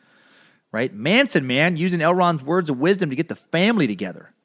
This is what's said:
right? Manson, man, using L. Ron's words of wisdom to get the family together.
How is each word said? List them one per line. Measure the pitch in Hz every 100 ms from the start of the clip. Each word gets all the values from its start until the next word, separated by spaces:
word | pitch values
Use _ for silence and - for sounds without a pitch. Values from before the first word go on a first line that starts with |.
| _ _ _ _ _ _ _
right? | 110 127
Manson, | 101 139 233 277 160 131
man, | 131 170 160
using | 180 175
L. | 156
Ron's | 180 175 156
words | 135 180 156
of | 127
wisdom | 165 196 160
to | 127
get | 165
the | 107
family | _ 165 208 220 123
together. | 95 92 80 - _